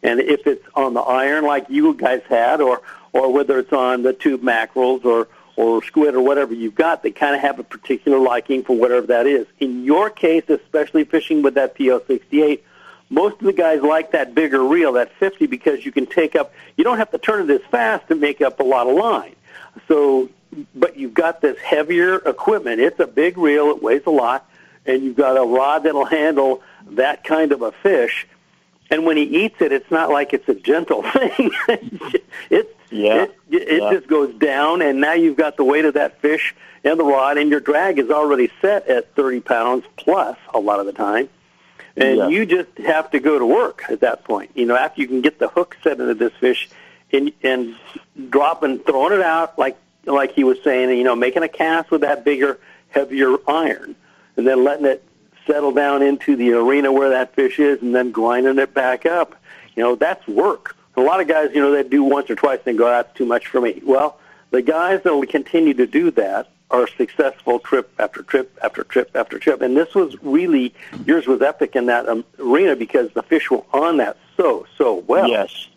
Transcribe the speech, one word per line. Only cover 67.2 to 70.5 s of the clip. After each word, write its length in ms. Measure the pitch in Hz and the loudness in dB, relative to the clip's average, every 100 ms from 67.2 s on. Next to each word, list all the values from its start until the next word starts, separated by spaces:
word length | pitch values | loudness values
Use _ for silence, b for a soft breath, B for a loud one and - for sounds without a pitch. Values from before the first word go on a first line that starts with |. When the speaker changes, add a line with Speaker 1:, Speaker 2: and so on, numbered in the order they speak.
| 139 - - 120 | -2 -2 -2 -2
Speaker 1:
trip 320 | - 131 - - | 0 -2 -2 -6
after 240 | 107 - | -6 -6
trip 340 | - 135 127 - | -4 -2 -2 -6
after 220 | 110 - | -8 -6
trip 280 | - 131 123 135 | -4 -2 -2 -4
after 240 | 113 - | -6 -2
trip. 220 | - 131 | -2 0
And 140 | 127 131 | 2 2
this 180 | 165 | 2
was 220 | 196 170 - | 0 0 -2
really, 520 | 143 139 180 | 0 0 2